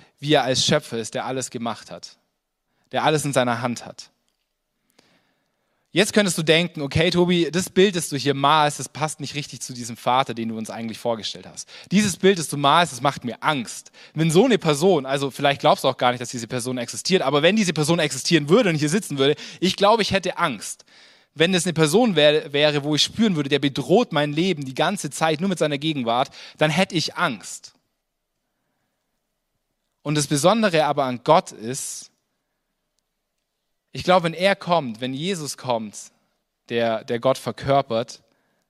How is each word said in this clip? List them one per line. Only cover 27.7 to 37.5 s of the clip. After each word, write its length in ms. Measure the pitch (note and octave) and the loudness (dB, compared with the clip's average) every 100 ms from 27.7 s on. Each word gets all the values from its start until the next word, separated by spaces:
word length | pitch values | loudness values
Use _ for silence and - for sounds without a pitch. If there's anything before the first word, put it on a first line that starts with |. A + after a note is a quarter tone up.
| _ _ _ _ _ _ _ _ _ _ _ _ _ _ _ _ _ _ _ _ _ _ _ | _ _ _ _ _ _ _ _ _ _ _ _ _ _ _ _ _ _ _ _ _ _ _
Und 120 | D3 D3+ | -4 -2
das 120 | C#3+ | 0
Besondere 560 | D3 E3 A3+ A3 E3 | 2 4 4 2 2
aber 200 | D3 C#3+ | 2 0
an 180 | C3 B2 | -2 -2
Gott 260 | - E3 - | 4 4 2
ist, 600 | G#2+ A2 C3+ - - - _ _ _ _ _ _ _ _ _ _ _ _ _ _ _ _ _ _ | -8 -10 -8 -10 -14 -18 _ _ _ _ _ _ _ _ _ _ _ _ _ _ _ _ _ _
ich 120 | C#3 | -6
glaube, 200 | E3+ F#3 | 2 2
wenn 100 | E3+ | 2
er 220 | D#3+ F#3+ F#3+ | 0 0 0
kommt, 440 | - F3 B2+ A2 | 0 0 0 -6
wenn 140 | B2+ | -8
Jesus 420 | C3 E3+ F#3 C#3+ - | -6 -6 -6 -8 -8
kommt, 400 | C3 A#2 G#2+ - - _ _ _ _ _ - | -4 -4 -4 -14 -20 _ _ _ _ _ -6
der, 360 | A#2+ A#2 A2 | -2 0 -2
der 140 | - A#2+ | -4 -2
Gott 200 | C3 C3+ | 0 0
verkörpert, 840 | - | -4